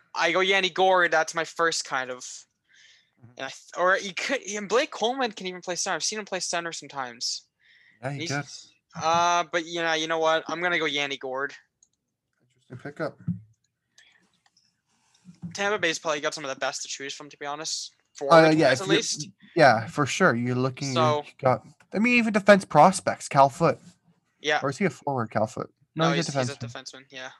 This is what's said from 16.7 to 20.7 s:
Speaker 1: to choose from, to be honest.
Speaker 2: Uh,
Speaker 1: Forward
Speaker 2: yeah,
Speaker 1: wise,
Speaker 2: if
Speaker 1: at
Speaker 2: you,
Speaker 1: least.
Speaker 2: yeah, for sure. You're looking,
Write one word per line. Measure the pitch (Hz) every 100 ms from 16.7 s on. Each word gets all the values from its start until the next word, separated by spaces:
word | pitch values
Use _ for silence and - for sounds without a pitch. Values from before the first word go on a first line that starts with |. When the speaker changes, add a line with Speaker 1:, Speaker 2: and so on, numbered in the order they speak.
| -
Speaker 1:
to | -
choose | - 139
from, | - 147
to | -
be | 143
honest. | 147 160 - -
Speaker 2:
Uh, | _ _ -
Speaker 1:
Forward | 143 160 160 156
Speaker 2:
yeah, | 143
Speaker 1:
wise, | 127
Speaker 2:
if |
Speaker 1:
at | -
Speaker 2:
you, | 185
Speaker 1:
least. | 226 - 143 _ - 165
Speaker 2:
yeah, | 139 113 117
for | 147 135
sure. | - 180
You're | 117 123 123
looking, | 131